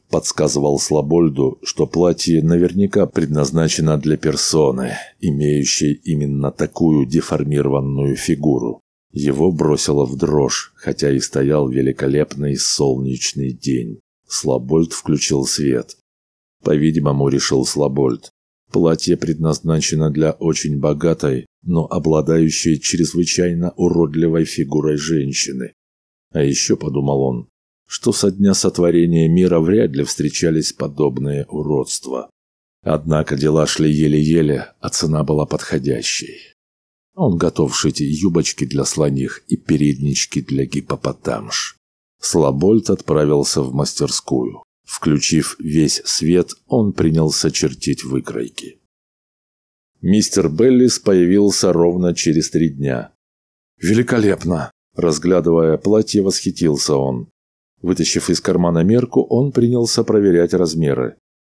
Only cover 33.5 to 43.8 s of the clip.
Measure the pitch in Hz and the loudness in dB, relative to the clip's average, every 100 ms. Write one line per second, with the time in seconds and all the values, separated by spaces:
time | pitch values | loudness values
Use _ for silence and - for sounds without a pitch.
33.5 | 78 76 - 78 76 76 76 76 82 76 | 2 2 2 2 2 2 2 4 2 2
34.5 | 69 - _ - - 80 76 71 76 73 | -2 -6 _ -8 -4 -2 -2 0 0 -2
35.5 | 73 - 78 67 58 - - - - - | -4 -4 -4 -2 -4 -4 -6 -8 -16 -20
36.5 | _ _ _ _ _ _ - 147 85 85 | _ _ _ _ _ _ -2 0 2 0
37.5 | - 71 - 78 - 71 76 95 85 76 | 0 -2 0 -2 -2 -2 0 0 0 -2
38.5 | - 65 69 69 - 76 67 65 - - | -4 -6 -4 -4 0 0 0 -4 -8 -6
39.5 | - - 78 73 67 71 67 - 73 65 | -6 0 0 2 0 -2 -2 -4 -6 -4
40.5 | 67 65 71 - 67 65 64 - 55 53 | -4 -4 -6 -8 -6 -6 -6 -6 -8 -6
41.5 | - - - _ _ _ _ - 87 71 | -8 -8 -14 _ _ _ _ -2 2 2
42.5 | 67 92 113 - 95 - 76 73 73 69 | 2 2 2 2 -2 0 0 2 2 0
43.5 | - 65 67 | -2 -2 -2